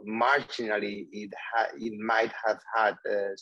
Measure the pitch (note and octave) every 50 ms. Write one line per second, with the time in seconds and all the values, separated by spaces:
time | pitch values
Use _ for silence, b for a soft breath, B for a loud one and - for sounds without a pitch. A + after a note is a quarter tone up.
0 | G2 G#2+ A2 A2+ A#2+ C3 C#3 C#3+ - - - - A#2 G#2+ G#2+ G#2 G#2 G#2 G#2 G#2
1 | F#2+ - G2+ G#2 G#2 G2 - - - - A2+ A2+ A2 - - - A2+ A2+ G#2+ G#2
2 | A2 A#2 A2+ A2+ A2+ A2 - - - A2 G#2 - - - A2+ A2+ A2 G#2 F2+ -
3 | - - G#2 G2+ G2+ G2+ G2 -